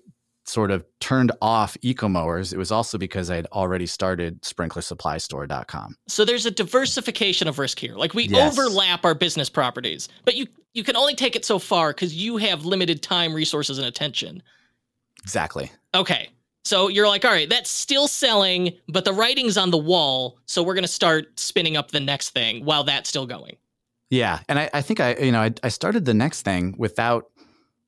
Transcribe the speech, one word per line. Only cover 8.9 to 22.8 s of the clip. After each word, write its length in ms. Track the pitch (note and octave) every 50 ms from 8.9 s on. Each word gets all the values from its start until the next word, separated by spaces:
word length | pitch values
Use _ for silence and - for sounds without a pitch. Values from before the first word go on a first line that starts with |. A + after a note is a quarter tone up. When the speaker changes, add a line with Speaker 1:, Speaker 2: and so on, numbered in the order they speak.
| F3+ F3 -
Speaker 2:
our 120 | F3 D#3
business 340 | C3+ F3+ E3 - D#3+ C3+ -
properties, 580 | - D#3 C3 B2 - B2+ B2 G2+ D#2+ - - - - - _
but 100 | - -
you, 120 | B3+ C4 - _ _ _ _ -
you 100 | A#3 G#3
can 120 | C#4+ B3
only 200 | B3 C#4 D4 C#4+
take 200 | - C4 B3 -
it 80 | A3+ -
so 160 | - G#3+ F3+
far 340 | - - G3+ E3+ D#3+ D3+ C#3+
'cause 200 | - F3+ F3 D3+
you 240 | E3 G3+ A#3 A#3
have 280 | G#3 A3 G3+ F3+ D#3 D3+
limited 360 | F3 G3 F#3+ F3+ E3+ E3 D3
time, 320 | - - F3+ F3 E3+ D#3+ D#3
resources, 440 | D#3 D#3 - - D3 C#3+ - C3+
and 100 | C3+ C3+
attention. 540 | A#2 - - D3 D3 A2+ - - E2 E2 - - _ _ _ _ _ _ _ _ _ _ _ _ _ _ - -
Speaker 1:
Exactly. 480 | - - G2+ D#2 - - C#2 - - - _ _ _ -
Speaker 2:
Okay. 340 | F#3 F#3 - D#3+ A2+ - - _ _ _ _ _ _ -
So 260 | - G3+ F#3 F#3+ G3
you're 180 | G3 G3+ G#3
like, 160 | G#3 G3+ G3 B3
"All 60 | A#3+
right, 180 | G#3 E3 D3+ D3+
that's 200 | A3+ B3 - -
still 380 | - - - - C#4 C#4 D4 C#4
selling, 640 | - - C#4+ A#3+ A3 G#3 G3 F#3 F3+ F3+ F3+ F3 F3 - _ -
but 160 | D3+ F#3+ -
the 80 | G3+ F#3+
writing's 440 | G3+ A3+ A#3+ C4+ C4+ B3+ A3+ F3
on 140 | G3+ F#3+ F3+
the 60 | F3
wall, 600 | D#3 D3+ D#3+ F#3 E3+ D3+ C#3 C3 B2+ B2+ B2 - _ _
so 160 | - - F3+
we're 140 | E3+ F#3 F#3
gonna 120 | F#3+ F3+
start 520 | E3 - - F#3+ E3+ D#3+ D#3 D3+ - _ -
spinning 380 | - - - F3+ E3+ D#3+ D#3
up 140 | D3+ C#3+ -
the 80 | - D3
next 280 | C3+ C#3 C#3 C3+ - -
thing 320 | - B2+ A#2 A2+ A2+ A#2 C3
while 180 | D3+ D3+ D3